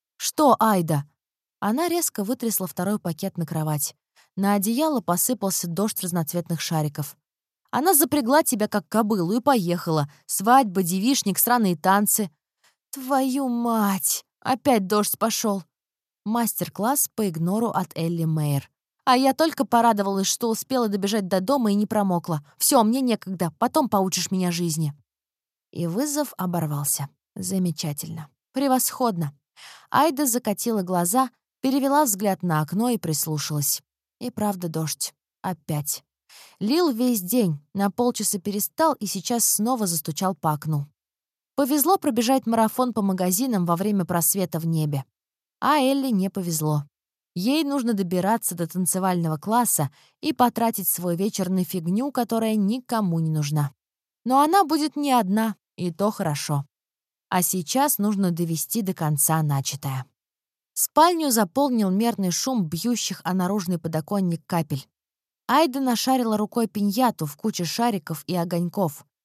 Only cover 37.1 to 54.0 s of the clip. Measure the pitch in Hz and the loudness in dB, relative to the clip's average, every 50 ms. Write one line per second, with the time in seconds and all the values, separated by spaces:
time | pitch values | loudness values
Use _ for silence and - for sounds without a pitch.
37.1 | 240 208 180 180 240 254 220 175 151 143 _ _ - 196 196 202 - - 247 247 | 0 0 -2 0 2 2 2 2 0 -2 _ _ -4 -2 -2 0 0 0 0 0
38.1 | 240 - 214 - - 190 - 208 196 208 - - _ - 320 320 269 - 214 180 | 0 0 -2 -4 -4 -4 -4 -4 -4 -4 -4 -4 _ 2 2 2 2 0 -4 -6
39.1 | - 196 - - 240 233 - - - - 208 240 254 233 214 185 170 156 - - | -6 -6 -4 -2 -2 0 2 2 2 2 0 0 0 0 0 0 -2 -2 -4 -4
40.1 | 151 - 196 185 190 - - 160 151 147 - 151 156 147 143 - _ _ _ _ | -4 -2 -2 -2 -2 0 0 0 0 0 -2 -2 -2 -2 -2 -6 _ _ _ _
41.1 | _ _ _ _ _ _ _ _ _ - 285 240 302 294 247 320 392 381 - 294 | _ _ _ _ _ _ _ _ _ 0 0 2 2 2 4 4 2 2 2 0
42.1 | 226 226 226 233 269 269 - 226 226 226 220 214 - - 254 247 220 226 196 196 | 0 2 2 4 2 2 2 2 2 2 2 2 2 0 -2 -2 0 -2 0 0
43.1 | 185 185 185 180 185 185 262 262 226 190 175 170 170 170 196 214 208 196 170 175 | 0 0 0 0 0 0 0 0 0 0 2 2 0 0 0 0 0 0 0 0
44.1 | 175 170 160 - - 196 180 170 - 160 165 165 165 160 156 151 147 139 135 _ | 0 0 0 0 0 0 -2 -2 -4 -4 -2 0 0 0 0 0 -2 -4 -6 _
45.1 | _ _ _ _ _ _ _ _ _ - - 269 302 302 254 262 277 277 262 262 | _ _ _ _ _ _ _ _ _ -4 0 2 2 4 4 2 2 0 0 0
46.1 | 226 185 190 196 - 208 180 170 165 151 151 151 151 147 143 147 _ _ _ _ | 0 0 0 -2 -2 -4 -4 -2 -2 -2 0 0 0 0 -2 -6 _ _ _ _
47.1 | _ _ _ _ - 175 180 240 277 320 311 277 277 285 233 233 226 196 196 170 | _ _ _ _ -8 -4 -2 0 0 0 0 0 0 -2 0 0 0 0 -2 -2
48.1 | 185 180 175 196 226 233 - - 180 170 170 165 - 180 185 165 - 185 190 190 | 0 0 2 2 0 0 0 -4 -6 -4 -6 -4 -4 -4 -2 -2 0 0 0 0
49.1 | 180 175 165 160 156 151 - 202 220 240 240 - - - 147 131 - _ _ _ | 0 0 0 -2 -2 -4 -2 0 0 2 2 2 0 0 -2 -2 -4 _ _ _
50.1 | _ _ - 302 - - 254 240 - - 233 226 226 - 180 - - - 175 180 | _ _ -6 -4 0 2 2 2 2 2 -2 -2 -2 -2 -4 -4 -4 -4 -2 -2
51.1 | 170 170 196 214 - - 185 180 190 185 180 - - 185 160 170 185 214 262 285 | -2 0 -2 -2 -2 -2 -4 -2 0 -2 -2 -2 -4 -6 -2 -2 -2 -2 -2 -2
52.1 | - 262 240 240 233 226 220 220 220 214 196 196 226 262 - - 240 220 208 180 | -2 -2 -2 0 0 -2 0 0 0 2 2 0 0 -2 -4 -4 -2 0 0 0
53.1 | 165 165 165 160 156 151 147 143 151 151 147 139 - _ _ _ _ _ | 0 0 0 0 0 0 0 0 0 0 0 0 -4 _ _ _ _ _